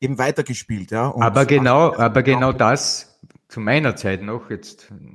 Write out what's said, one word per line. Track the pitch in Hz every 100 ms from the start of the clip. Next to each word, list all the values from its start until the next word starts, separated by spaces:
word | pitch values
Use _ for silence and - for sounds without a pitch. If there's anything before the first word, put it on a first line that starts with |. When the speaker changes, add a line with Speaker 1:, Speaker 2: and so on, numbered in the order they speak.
Speaker 1:
eben | 131 139
weitergespielt, | 135 151 131 117 - 104 92
ja. | 113 131
Und | 123
Speaker 2:
Aber | 113 120 131
genau, | 143 127 139 165
Speaker 1:
auch | -
Speaker 2:
aber | 117 127
genau | 131 127 131
das, | 127 113 143 - - - _ - _ _
zu | 117
meiner | 107 147 139 -
Zeit | 101 95
noch, | 104 120 -
jetzt | 104 - - - 95 -